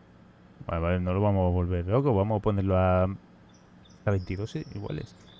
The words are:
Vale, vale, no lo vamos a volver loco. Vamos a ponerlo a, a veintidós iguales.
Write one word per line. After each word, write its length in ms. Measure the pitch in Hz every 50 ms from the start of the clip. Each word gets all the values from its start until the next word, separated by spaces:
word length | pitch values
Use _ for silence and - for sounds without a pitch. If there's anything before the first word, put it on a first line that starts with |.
| - - - - - - - - - - - - - -
Vale, 120 | 85 82
vale, 200 | 82 85 90 90
no 120 | 90 90 90
lo 60 | 95
vamos 300 | 101 104 101 98 92 90
a 20 | 87
volver 320 | 90 90 87 90 87 87
loco. 300 | 90 101 131 139 143 120
Vamos 240 | 95 98 107 110 104
a 40 | -
ponerlo 360 | 110 104 98 95 98 95 92
a, 240 | 92 92 92 92 92
a 1080 | 95 98 95 - - - - - - - - - - - - - - - - - 107
veintidós 440 | 101 98 92 - 92 90 104 113 -
iguales. 600 | 156 156 135 - 104 101 - - - - - - - - - - -